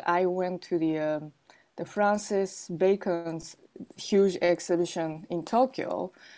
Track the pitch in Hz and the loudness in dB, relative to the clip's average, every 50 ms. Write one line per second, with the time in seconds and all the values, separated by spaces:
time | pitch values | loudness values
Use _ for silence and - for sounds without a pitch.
0 | - - 175 180 185 180 180 185 180 180 185 175 - - 180 165 160 160 156 156 | -2 0 2 2 2 2 0 0 -2 -2 -4 -6 -4 -4 -2 0 0 0 0 0
1 | 151 151 151 151 151 151 - _ _ _ _ _ _ _ _ - 254 - - 208 | 0 -2 -2 -4 -6 -10 -16 _ _ _ _ _ _ _ _ -10 -10 -6 0 2
2 | 208 202 208 208 208 - 208 196 196 190 - - - - 175 156 190 190 202 202 | 2 4 2 2 0 0 0 0 0 0 -4 -10 -10 -8 -2 2 4 4 4 2
3 | - 202 175 170 170 165 160 165 160 - - - _ _ - - - - - - | 0 -2 -2 -2 -4 -6 -8 -8 -10 -12 -16 -20 _ _ -18 -18 -18 -16 -16 -14
4 | - - - 196 196 196 180 - - 175 175 170 - - 175 170 175 165 - 180 | -4 2 4 6 6 4 4 2 2 2 2 2 0 0 0 0 0 0 -2 -4
5 | 160 160 156 156 180 - 175 170 160 - - 233 262 254 - - - - - - | -4 -4 -6 -8 -8 -6 -6 -6 -2 0 2 4 4 2 0 -4 -6 -4 -4 -4
6 | 180 185 - - - - - | -6 -8 -10 -16 -20 -20 -20